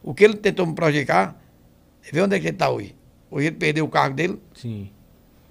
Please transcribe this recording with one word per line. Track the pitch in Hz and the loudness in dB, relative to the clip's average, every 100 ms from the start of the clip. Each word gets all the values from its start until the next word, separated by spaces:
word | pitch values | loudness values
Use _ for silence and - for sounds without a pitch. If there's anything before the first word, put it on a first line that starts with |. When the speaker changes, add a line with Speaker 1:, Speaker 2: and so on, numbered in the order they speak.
Speaker 1:
o | - | -12
que | 135 | 4
ele | 208 208 | 6 6
tentou | 202 - 175 | 0 0 -2
me | |
prejudicar, | 151 170 147 135 170 185 - - _ _ _ _ _ - | 0 0 2 2 2 0 -6 -20 _ _ _ _ _ -6
vê | 147 | -2
onde | 202 196 | 0 0
é | |
que | 165 | -2
ele | - | -2
tá | 139 | 0
hoje. | 120 98 - - _ _ | -2 -6 -16 -20 _ _
Hoje | - 151 | -4 -2
ele | 156 | -2
perdeu | 156 151 151 | -2 0 0
o | |
cargo | 156 143 135 | 0 0 0
dele, | 175 - - - | -4 -4 -12 -14
Speaker 2:
Sim. | 120 107 101 - - - _ _ _ | -10 -10 -12 -16 -20 -20 _ _ _